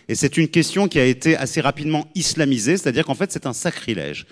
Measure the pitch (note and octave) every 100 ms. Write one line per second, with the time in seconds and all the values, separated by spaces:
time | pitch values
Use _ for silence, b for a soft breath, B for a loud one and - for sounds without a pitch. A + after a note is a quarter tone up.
0 | - A2+ C#3 D#3+ D#3 E3+ D3+ F#3+ G3+ D3
1 | B2+ D3 D#3+ D#3 C3+ E3 C3 D3 D3 D#3
2 | - F#3+ - - C#3+ B2+ G#2+ F#3+ D3 B2
3 | D#3+ C3+ F#3+ - C3+ A#2+ F3 - - G2
4 | D2 D2 b